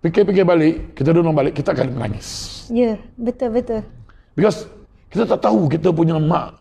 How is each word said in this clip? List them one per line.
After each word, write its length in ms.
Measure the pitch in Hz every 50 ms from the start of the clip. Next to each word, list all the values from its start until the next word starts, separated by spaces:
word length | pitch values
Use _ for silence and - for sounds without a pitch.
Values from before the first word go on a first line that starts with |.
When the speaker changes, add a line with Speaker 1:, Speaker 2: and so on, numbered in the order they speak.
Speaker 1:
Fikir-fikir 440 | _ 175 170 - 208 185 202 185 190
balik, 300 | 170 180 170 156 156 160 - - - -
kita 180 | - 139 147 165
renung 200 | 170 175 165 160
balik, 180 | 151 135 147 -
kita 180 | - 139 - 175
akan 200 | 127 123 135 123
menangis. 340 | 131 117 - 101 - - - - - - - - - - -
Speaker 2:
Ya, 280 | 240 226 247 226 220 208 - - -
betul, 340 | - 233 226 240 - 269 240
betul. 300 | 220 240 247 - 233 220 214 - - - - - - - _ _ _
Speaker 1:
Because 320 | - 170 214 - - - - - - - - _ _ _ -
kita 160 | - 180 226
tak 140 | 196 - - -
tahu 220 | 214 220 214 180
kita 220 | 147 135 165 160 185
punya 260 | 175 156 165 160 165
mak. 400 | 156 156 151 170 156 127 98 - _